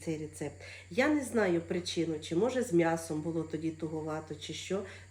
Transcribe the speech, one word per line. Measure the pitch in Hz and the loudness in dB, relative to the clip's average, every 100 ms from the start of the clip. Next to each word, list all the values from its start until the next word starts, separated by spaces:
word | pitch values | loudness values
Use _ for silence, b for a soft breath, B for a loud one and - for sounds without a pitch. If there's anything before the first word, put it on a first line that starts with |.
цей | 165 156 | -4 -4
рецепт. | 151 - 147 - B B B | -6 -8 -8 -8 B B B
Я | 180 294 | 2 4
не | 302 | 4
знаю | 233 226 190 170 | 2 2 4 4
причину, | 170 180 175 175 160 151 | 2 -2 0 0 0 -2
чи | - 165 | 0 2
може | 247 254 | 4 2
з | 226 | 4
м'ясом | 170 165 165 - 156 | 6 6 2 0 -4
було | 165 165 | -2 -2
тоді | 156 156 160 | -2 -2 -2
туговато, | 160 156 156 156 156 156 | -2 -4 -4 -2 -4 -6
чи | 151 - | -10 -8
що, | 151 - 190 B B B | -8 -4 -4 B B B